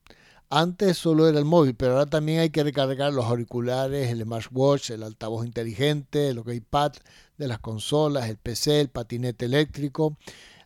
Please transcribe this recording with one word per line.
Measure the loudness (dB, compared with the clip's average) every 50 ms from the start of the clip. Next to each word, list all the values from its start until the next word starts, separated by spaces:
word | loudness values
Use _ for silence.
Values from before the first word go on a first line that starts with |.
| _ -20 -20 _ _ _ _ _ _ -2
Antes | 0 0 2 0 0 2 2 2 2
solo | 2 2 2 4 6 6
era | 6 6
el | 4 4
móvil, | 4 6 6 6 4 2
pero | 2 2 2
ahora | 4 2 2
también | 2 0 -2 0 0 2 2
hay | 2 2
que | 2 0 0
recargar | 0 0 0 0 0 0 -2 -2 -2 0
los | 0 0
auriculares, | 0 0 -2 -2 -4 -4 -4 -2 -2 -2 -2 -2 -2 -2 -2 -2 -2
el | -2 -4 -6
smartwatch, | -6 -6 -8 -8 -6 -2 2 4 4 4 2 0 -6
el | -10 -10 -10
altavoz | -12 -12 -10 -8 -6 -6 -6 -6
inteligente, | -6 -6 -6 -6 -6 -4 0 0 0 0 0 -4 -4 -2 0 0 0 -2
los | -4 -6 -8
iPad | -8 -8 -6 _ 0 0 0 0 -2 -8 _ _ -20 -20 -20 _ _
de | -8 -6
las | -6 -6 -6
consolas, | -8 -8 -8 -8 -4 0 0 2 2 2 0 -2 -4 -6
el | -8
P | -8 -8 -8 -6
C, | -2 0 2 2 2
el | 2 0
patinete | -2 -8 -8 -8 -6 -6 -4 -6 -4 -4 -2
eléctrico, | 0 2 2 2 0 -2 -6 -8 -6 -2 -2 -2 -2 -4 -6 -16 -20 -20 -20 -20 -20 -20 -20 _